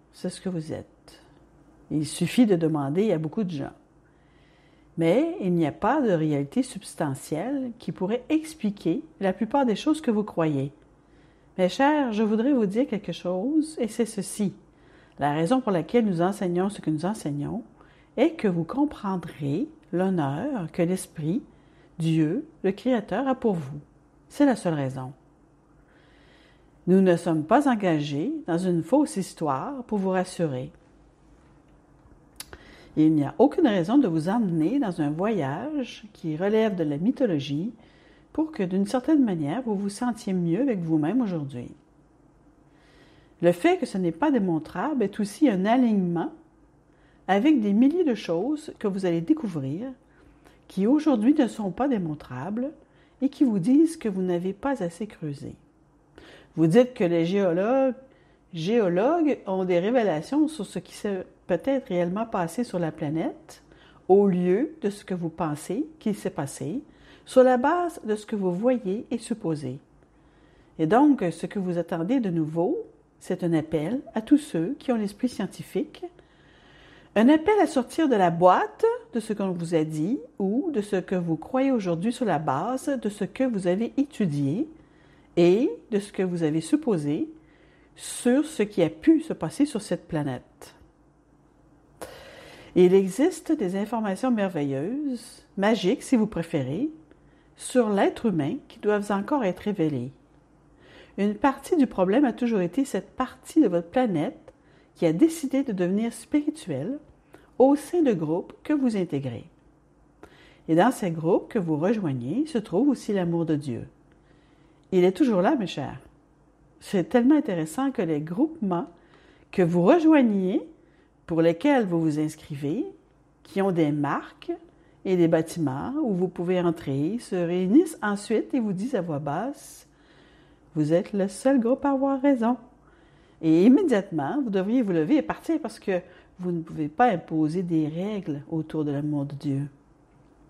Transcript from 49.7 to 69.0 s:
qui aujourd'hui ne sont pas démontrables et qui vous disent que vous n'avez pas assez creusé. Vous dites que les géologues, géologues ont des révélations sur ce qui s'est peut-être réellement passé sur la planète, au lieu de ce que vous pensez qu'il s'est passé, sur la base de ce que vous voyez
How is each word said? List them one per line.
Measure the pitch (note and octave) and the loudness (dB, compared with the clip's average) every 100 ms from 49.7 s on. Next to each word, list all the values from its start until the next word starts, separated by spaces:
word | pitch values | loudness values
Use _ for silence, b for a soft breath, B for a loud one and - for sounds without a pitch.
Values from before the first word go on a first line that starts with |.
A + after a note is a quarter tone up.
| D#3+ C4 B3+ b b b b b b - | -6 -8 -14 b b b b b b -10
qui | - G3+ | 0 2
aujourd'hui | D4 D#4 B3 A3 | 4 4 4 4
ne | D#4 A#3 | 4 2
sont | - G3+ | -2 -6
pas | F#3+ C#4 | -2 -2
démontrables | A3+ E3 D3+ - B2+ D#3 A3 C4+ D#4+ b b b b | 0 -2 -6 -10 -10 -8 -6 -6 -10 b b b b
et | C4+ | -4
qui | - | 0
vous | C4+ G#3 | 2 2
disent | F3+ C#4 D#4+ - | 4 4 4 0
que | A3+ | -4
vous | F#3+ | -2
n'avez | F#3 F3 F3+ | -2 -2 -4
pas | G3 C#4 C4+ | -4 -4 -2
assez | F3 - G#3+ | -4 -6 -12
creusé. | - D#3 C#3 B2 - _ _ _ _ _ B B B B - | -8 -10 -8 -12 -16 _ _ _ _ _ B B B B 0
Vous | E3 | 4
dites | A3 B3 | 6 4
que | - | 2
les | F3+ E3+ E3+ | 0 2 0
géologues, | G3+ F#3+ E3 G#3 C4+ C4+ - - b b b _ | 0 0 0 0 2 0 -2 -12 b b b _
géologues | E3+ E3 A#3 F#3+ F3 A#3+ E4+ D4+ - - | -6 0 2 2 2 2 2 0 -2 -4
ont | F#3+ | -2
des | F#3 F3 | 0 0
révélations | F#3+ B3+ G#3 D#3 - C#4+ D4+ | 2 2 2 0 -2 0 0
sur | - G3 | -2 -10
ce | F#3 | -10
qui | - | -12
s'est | - G#3+ F#3+ - _ - | -8 -6 -6 -8 _ -4
peut-être | E3+ C4+ C4+ C4 | -2 0 -2 0
réellement | F3+ F3 F#3+ A3+ | -2 0 -2 -4
passé | G#3 E3+ - | -4 -4 -4
sur | A#3+ F3+ | -4 -4
la | E3 | -4
planète, | D#3 D3+ D#3+ A#3+ - - - b b b b - | -4 -4 -2 -4 -6 -16 -20 b b b b 4
au | G3 G3+ | 6 6
lieu | F3+ F3+ F#3+ D#4 - | 4 2 2 0 -4
de | G#3 | -6
ce | G3+ | -6
que | - | -8
vous | F3+ E3 | -6 -6
pensez | E3 D#3+ D3 - G3 D#4 - | -4 -4 -4 -6 -6 -6 -6
qu'il | A3+ G3+ | -4 -4
s'est | F#3+ | -4
passé, | - C#3+ - C#3 A#3+ b b b b - | -6 -8 -8 -8 -8 b b b b 0
sur | C4 | 4
la | B3+ B3+ | 6 4
base | C4+ F4 F4 - | 2 0 -2 -6
de | G#3+ G#3+ | -6 -6
ce | - | -6
que | G#3+ | -4
vous | F#3 | -2
voyez | F3 A#3+ B3+ F#3+ G#3 | 0 0 0 -2 -6